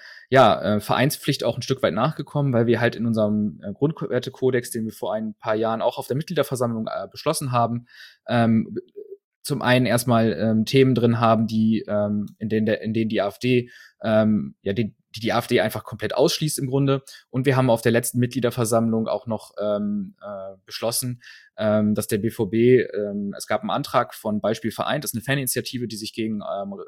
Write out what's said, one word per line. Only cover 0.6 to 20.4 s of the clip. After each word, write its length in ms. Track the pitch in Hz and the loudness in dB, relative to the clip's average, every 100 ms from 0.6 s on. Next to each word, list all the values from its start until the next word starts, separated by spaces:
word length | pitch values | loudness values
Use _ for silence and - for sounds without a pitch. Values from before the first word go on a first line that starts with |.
| 80 104 | 2 0
äh, 20 | |
Vereinspflicht 640 | - - 139 - - 139 | 0 2 2 0 -4 -2
auch 120 | 120 120 | -2 -2
ein 40 | |
Stück 220 | - - | -2 0
weit 100 | - | 0
nachgekommen, 580 | - 160 156 143 147 143 | 0 -2 -2 -6 -2 2
weil 140 | 117 117 | 2 4
wir 160 | 117 | 4
halt 140 | 120 101 | 2 0
in 100 | 117 | -2
unserem, 560 | 110 107 107 104 - | 2 2 2 -2 -4
äh, 100 | - | -12
Grundwertekodex, 960 | 98 151 160 - 123 - - 131 123 120 | -2 -2 -2 -4 -4 -4 -2 0 0 -2
den 140 | 117 110 | -6 -8
wir 80 | |
vor 200 | - 101 | -8 -6
ein 220 | 107 110 - | -4 -6 -8
paar 200 | 117 110 | -4 0
Jahren 280 | 110 113 | 0 0
auch 160 | 113 - | -2 -2
auf 80 | - | -4
der 100 | 127 | -4
Mitgliederversammlung, 720 | - 160 139 123 123 113 110 | -4 -2 -2 -2 -2 -2 -6
äh, 200 | 80 95 | -6 -10
beschlossen 400 | - - - 139 | -8 -4 -4 -2
haben, 340 | 123 117 120 120 - - _ - | 0 0 -2 -8 -20 -20 _ -2
ähm, 480 | 120 113 113 - - - - - - _ _ | 2 4 2 0 -6 -12 -16 -18 -20 _ _
zum 180 | - 143 | -8 -2
einen 240 | 120 127 123 | 2 4 4
erstmal, 460 | 120 120 113 113 78 | 0 2 2 2 0
ähm, 240 | 110 110 | 0 0
Themen 320 | 110 135 131 120 | 2 4 4 4
drin 240 | 123 113 | 4 4
haben, 280 | 117 113 110 | 4 4 2
die, 360 | 110 110 110 - | 2 2 2 0
ähm, 420 | 104 104 104 101 - | 0 0 -2 -4 -8
in 80 | 110 | -2
denen 180 | 110 107 | 0 0
der, 160 | 107 | 0
in 120 | 107 | -2
denen 160 | 110 110 | -2 0
die 120 | 107 | 0
A 60 | 101 | -2
F 120 | - | -2
D, 300 | 123 123 123 - - - | 0 2 0 -8 -20 -8
ähm, 540 | 110 110 107 104 69 - | 0 4 4 2 -2 -8
ja, 100 | 95 | -4
die, 240 | 101 110 - _ | -2 -2 -6 _
die, 60 | - | -6
die 140 | 107 | -2
A 60 | 113 | 0
F 80 | - | 2
D 120 | 117 | 2
einfach 240 | 107 107 | 2 -2
komplett 320 | - 107 107 - | -10 -8 -4 2
ausschließt 420 | 156 - 151 - | 2 2 -4 -4
im 80 | 127 | -2
Grunde. 360 | 139 139 139 - - _ | 0 2 0 -4 -20 _
Und 160 | 127 135 | -2 0
wir 120 | 131 | 2
haben 120 | 127 | 4
auf 120 | 113 | 2
der 100 | 120 | 2
letzten 280 | 117 - 123 | 2 0 0
Mitgliederversammlung 880 | 123 127 120 120 113 117 113 113 113 | 0 0 -2 0 0 2 2 0 0
auch 180 | - - | -4 -4
noch, 240 | 110 - - | -8 -8 -6
ähm, 540 | 104 104 104 104 95 - | -2 -2 -2 -4 -6 -12
äh, 340 | 101 101 | -16 -14